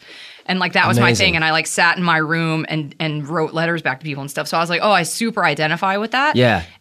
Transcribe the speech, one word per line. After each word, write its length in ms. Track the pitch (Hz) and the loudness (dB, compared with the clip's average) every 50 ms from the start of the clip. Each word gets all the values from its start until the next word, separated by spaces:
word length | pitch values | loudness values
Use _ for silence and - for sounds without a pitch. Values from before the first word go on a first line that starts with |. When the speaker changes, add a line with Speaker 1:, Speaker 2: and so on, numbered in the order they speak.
| - - - - - - - - - | -20 -20 -20 -20 -20 -20 -20 -12 -6
Speaker 1:
And, 120 | - 185 185 | -4 -2 -2
like, 160 | 180 175 143 | -2 0 2
that 120 | 190 175 | 2 2
was 120 | 165 190 - | 4 4 4
my 60 | - 175 | 4 4
Speaker 2:
Amazing. 160 | - - 190 185 | 4 2 2 2
Speaker 1:
thing. 80 | 170 | 2
And 80 | 160 160 | 2 0
I, 80 | 160 | 2
like, 140 | 156 160 156 | 0 0 -2
sat 300 | - - 196 180 170 165 | -2 0 2 2 2 2
in 60 | 180 | 2
my 160 | 180 170 165 160 | 2 2 2 2
room 480 | 156 147 165 165 165 160 160 160 151 - | 0 0 0 0 0 0 -2 -2 -2 -4
and, 260 | 156 156 151 143 - - | -4 -4 -4 -6 -6 -6
and 260 | 160 156 147 151 143 | -6 -4 -4 -6 -6
wrote 280 | 139 170 170 160 - - | -4 -4 -4 -2 -2 -2
letters 260 | 160 165 165 170 160 | -2 -2 -2 -2 -2
back 200 | 156 143 131 131 | -2 -4 -4 -4
to 40 | 156 | -6
people 160 | 156 139 139 | -8 -8 -8
and 100 | 139 143 | -8 -8
stuff. 160 | - 156 147 | -6 -8 -6
So 120 | - 185 160 | -2 -2 -2
I 20 | |
was 80 | 170 170 | 0 0
like, 120 | 175 165 | 0 0
"Oh, 80 | - 214 | 2 4
I 100 | 202 180 165 | 4 2 2
super 380 | - - - 233 226 - 202 | 0 -4 -4 -4 -2 0 0
identify 540 | 175 165 147 156 156 151 170 170 196 190 196 | 0 0 2 0 0 0 0 0 0 0 0
with 140 | 208 214 226 | -2 -2 -2
that." 260 | - 262 285 311 - | -2 0 0 2 4
Speaker 2:
Yeah. 280 | 120 123 117 104 85 85 - - - | 4 4 4 4 2 -2 -6 -10 -8